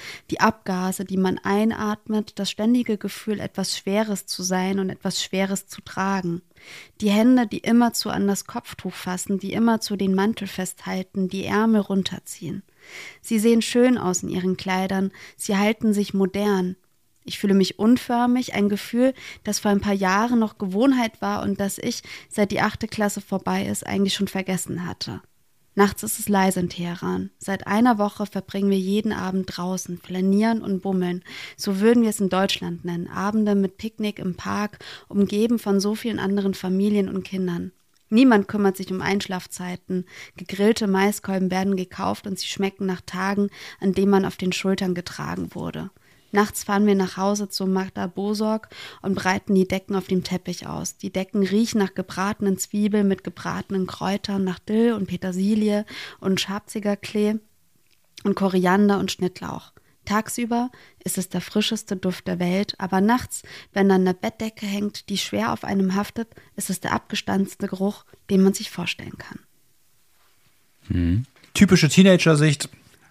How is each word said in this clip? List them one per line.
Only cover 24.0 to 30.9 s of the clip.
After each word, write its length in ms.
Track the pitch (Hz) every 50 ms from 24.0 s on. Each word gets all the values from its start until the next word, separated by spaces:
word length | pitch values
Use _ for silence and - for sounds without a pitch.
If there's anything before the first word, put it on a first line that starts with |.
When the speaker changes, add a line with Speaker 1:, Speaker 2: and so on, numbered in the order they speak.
| 202 196 -
Speaker 1:
schon 140 | - 202
vergessen 580 | 190 - 190 190 - 185 175 - - - 170 180
hatte. 360 | 180 185 - - - 101 - - _ _ _ _ _ _ _ _ _ _
Nachts 300 | 202 208 196 - - -
ist 160 | 214 - -
es 100 | 214 208
leise 300 | 202 190 190 190 185 185
in 100 | 175 170
Teheran. 600 | - 180 175 175 175 175 - 180 185 185 190 196 - _
Seit 260 | - 196 196 190 -
einer 300 | - 202 220 240 254 233
Woche 300 | 208 208 202 - - 208
verbringen 420 | - - 196 - - - 196 202 196
wir 80 | 196
jeden 340 | 190 185 190 202 214 220 220
Abend 460 | - - 185 185 185 190 185 - -
draußen, 400 | - 175 185 185 180 - - 175
flanieren 640 | 175 - - 180 185 190 190 196 208 220 226 226 220
und 220 | - 202 196 180 -
bummeln. 400 | 196